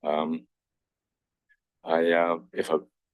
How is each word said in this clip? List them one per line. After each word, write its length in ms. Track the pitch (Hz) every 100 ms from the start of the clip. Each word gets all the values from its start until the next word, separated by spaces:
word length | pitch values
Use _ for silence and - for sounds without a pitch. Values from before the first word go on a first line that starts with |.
Um, 420 | 73 76 78 80 - _ _ _ _ _ _ _ _ _ _ _ _ _
I, 280 | 82 82 85
uh, 260 | 85 85 85 87
if 160 | - -
a, 100 | 78 - _ _